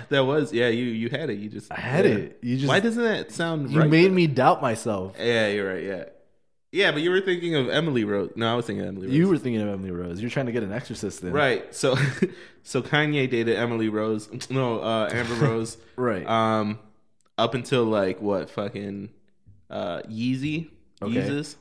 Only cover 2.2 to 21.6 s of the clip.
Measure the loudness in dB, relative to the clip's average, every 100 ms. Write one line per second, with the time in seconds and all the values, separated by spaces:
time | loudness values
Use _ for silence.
2.2 | -2 -8 -4 0 2 2 2 2 0 0
3.2 | -4 -4 -2 -2 0 4 6 8 8 6
4.2 | 4 6 4 4 2 -2 -2 -2 -4 -4
5.2 | 0 2 2 0 -2 -4 -4 -6 -10 -16
6.2 | _ _ _ _ _ 0 2 2 2 2
7.2 | 0 -2 0 0 0 0 0 0 0 0
8.2 | -2 -2 0 0 -2 -4 -6 -8 -2 2
9.2 | 4 2 0 -2 -2 -4 -6 -6 -6 -6
10.2 | -6 -4 -2 -2 -4 -6 -8 -8 -8 -8
11.2 | -4 0 2 0 -4 -2 0 2 0 0
12.2 | -2 -4 -20 -20 -6 -4 0 2 2 2
13.2 | 0 2 2 2 0 0 0 0 -2 -2
14.2 | -6 -12 -4 -2 0 0 0 0 0 -2
15.2 | -2 0 0 0 -4 -8 -14 -4 -2 -2
16.2 | 0 2 2 2 0 -4 -12 _ _ _
17.2 | _ 0 0 0 0 2 4 2 2 0
18.2 | -2 -2 -4 -6 -6 -6 -8 -10 -12 -18
19.2 | _ _ -20 -20 -12 -8 -6 -6 -8 -4
20.2 | -2 -2 -4 -6 -8 -14 _ _ -4 -2
21.2 | -2 -4 -6 -14